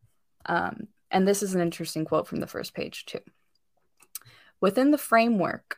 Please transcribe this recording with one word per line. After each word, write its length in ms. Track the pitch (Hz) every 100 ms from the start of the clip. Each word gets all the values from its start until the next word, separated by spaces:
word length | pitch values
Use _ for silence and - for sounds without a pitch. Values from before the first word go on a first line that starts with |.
| _ _ _ _ -
Um, 420 | 170 - - - _ -
and 160 | 190 190
this 160 | 202
is 100 | 202 185
an 60 |
interesting 440 | 170 - 165 - 160
quote 220 | 156 -
from 120 | -
the 80 | -
first 260 | - -
page, 320 | - - - -
too. 140 | - - _ _ _ _ _ _ _ _ - - - _ _
"Within 300 | 190 202 277
the 60 | 294
framework 800 | - 226 233 214 165 - -